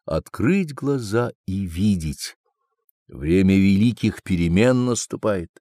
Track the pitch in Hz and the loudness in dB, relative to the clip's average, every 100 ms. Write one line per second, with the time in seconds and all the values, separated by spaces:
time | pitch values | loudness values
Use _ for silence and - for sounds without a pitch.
0 | - 78 - - 113 196 160 135 139 135 | -6 -6 -6 -4 0 0 -2 -6 -4 -4
1 | 104 113 120 - - 95 92 82 107 92 | -2 -2 -4 -8 -8 -6 -6 0 2 2
2 | 78 71 - - _ _ _ _ _ _ | -2 -8 -12 -16 _ _ _ _ _ _
3 | _ 64 76 92 95 95 98 98 120 110 | _ -8 0 2 4 4 4 4 2 2
4 | 110 - - 87 85 90 123 127 123 113 | -2 -4 -4 0 2 4 4 2 0 -4
5 | - - 110 98 82 _ | -6 -4 -4 -4 -6 _